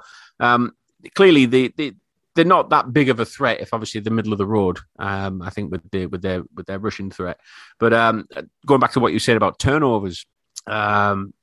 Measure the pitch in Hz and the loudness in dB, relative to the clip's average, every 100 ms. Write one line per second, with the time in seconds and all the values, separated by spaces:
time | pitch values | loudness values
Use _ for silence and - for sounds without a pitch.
0 | - - - - 120 120 120 - _ _ | -8 -20 -20 -2 2 2 0 -8 _ _
1 | - - 196 151 123 131 127 - 143 - | -6 4 6 6 6 2 0 -4 -10 -12
2 | _ _ _ 165 165 180 123 151 123 147 | _ _ _ 0 4 2 2 0 2 2
3 | 131 117 113 - 131 110 - 113 107 107 | 2 0 -4 -2 -2 -2 -4 -6 -6 -8
4 | 107 113 107 104 98 110 95 87 - - | -4 -2 -2 -2 0 0 0 -2 -10 -10
5 | 98 98 98 95 90 107 87 92 - 95 | -6 -6 -6 -8 -10 -10 -8 -10 -8 -8
6 | 90 90 95 92 - - 87 95 104 - | -6 -6 -6 -6 -8 -14 -12 -8 -8 -8
7 | 98 - 90 - _ - - - 113 113 | -12 -10 -10 -10 _ -20 -20 -2 2 4
8 | 113 110 - - - _ - 135 123 135 | 2 0 -6 -14 -16 _ 0 2 2 2
9 | 113 107 - 113 98 - - 151 139 110 | 0 0 0 2 0 0 0 2 0 0
10 | 98 85 - _ _ - - 107 104 104 | -4 -10 -18 _ _ -20 -8 -4 0 0
11 | 101 98 101 - | 0 -2 -6 -12